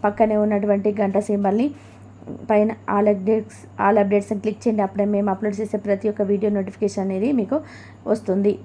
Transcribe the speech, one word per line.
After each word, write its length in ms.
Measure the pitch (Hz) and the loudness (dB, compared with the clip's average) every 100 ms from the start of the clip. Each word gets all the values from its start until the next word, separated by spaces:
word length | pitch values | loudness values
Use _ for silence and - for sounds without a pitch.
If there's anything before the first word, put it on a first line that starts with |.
పక్కనే 320 | 208 208 220 214 | -2 2 2 4
ఉన్నటువంటి 540 | 208 208 208 202 196 | 2 2 2 2 2
గంట 260 | 202 202 196 | 0 0 0
సింబల్ని 480 | 208 208 202 202 277 285 - - - - - - - | 0 0 2 2 0 -4 -18 -20 -20 -20 -16 -16 0
పైన 240 | 214 214 226 - | 2 2 0 -2
all 180 | 202 208 | 2 2
updates, 500 | 202 190 220 214 - - - | 2 2 0 -2 -16 -20 0
all 180 | 202 214 | 2 4
అప్‌డేట్స్ని 400 | 196 202 202 208 | 4 2 0 -4
క్లిక్ 200 | 214 208 | -4 -4
చేయండి. 200 | 247 220 | -2 0
అప్పుడే 220 | 196 196 | -2 0
మేము 240 | 202 202 208 | 0 0 0
అప్‌లోడ్ 260 | 190 208 202 | -2 -4 -4
చేసే 200 | 214 208 | -4 -6
ప్రతి 280 | 202 196 214 | -2 -2 -2
ఒక్క 140 | 208 | -2
వీడియో 280 | 202 202 208 | 0 0 0
నోటిఫికేషన్ 540 | 208 190 - 202 196 | -2 -4 -4 -4 -2
అనేది 240 | 190 190 226 | -4 -2 0
మీకు 240 | 277 233 294 302 - - - - | 0 0 -4 -6 -18 -20 -14 -4
వస్తుంది. 460 | 220 - 190 202 190 | -4 0 0 2 0